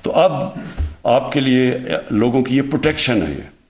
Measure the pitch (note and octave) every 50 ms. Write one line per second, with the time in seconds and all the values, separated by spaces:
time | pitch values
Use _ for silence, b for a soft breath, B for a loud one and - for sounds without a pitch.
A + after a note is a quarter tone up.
0 | - - - E3+ E3+ F#3+ D3+ - F#3+ F#3+ - B B B B B B B B B
1 | - - A#2+ C3+ C#3 - - D3+ C3+ C3 B2+ B2+ B2+ B2+ B2+ - - - E2 D#2+
2 | - - A#2+ G#2 A2+ B2 A#2+ C3+ B2+ B2+ B2+ C#3 C#3 C#3 D#3 B2+ - D#3 D#3 -
3 | - - A#2+ G#2 E2+ D#2 C#2+ C2+ C#2+ - - _ _